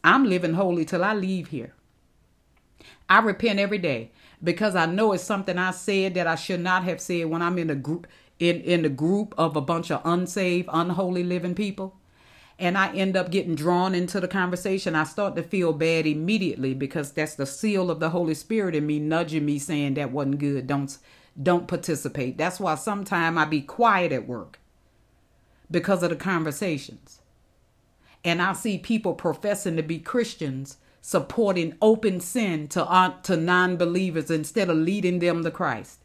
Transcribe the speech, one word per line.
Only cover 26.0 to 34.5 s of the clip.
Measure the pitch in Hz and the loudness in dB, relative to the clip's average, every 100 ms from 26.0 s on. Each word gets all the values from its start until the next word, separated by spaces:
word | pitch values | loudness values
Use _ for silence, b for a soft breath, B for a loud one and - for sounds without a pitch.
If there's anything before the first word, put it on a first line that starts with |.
of | 170 | 2
the | 165 | -2
conversations. | 190 175 156 143 196 147 - - - - _ _ _ _ _ _ _ b b b | -2 0 -2 -2 -4 -4 -8 -18 -20 -20 _ _ _ _ _ _ _ b b b
And | 175 170 | -2 0
I | 180 | 0
see | 180 226 185 | 0 -2 -4
people | - 226 196 | -2 0 0
professing | - 180 - 208 202 190 160 | -2 -4 -2 -2 -2 -2 -2
to | |
be | 156 165 | -2 -6
Christians | - 247 226 - 151 131 139 - b b | -2 -2 -2 -4 -6 -6 -10 -16 b b
supporting | - 180 - - 208 180 165 - | -2 -2 0 0 2 2 -2 2
open | 220 220 220 180 | 4 4 2 -2
sin | - 254 208 156 151 | -4 -2 0 -2 -2
to, | 180 | -2
uh, | 151 185 185 - | 4 4 4 0
to | - 170 | -2 0
non-believers | 170 180 180 175 170 180 185 160 156 | 4 4 4 2 0 2 0 -2 -2
instead | 160 151 | -2 0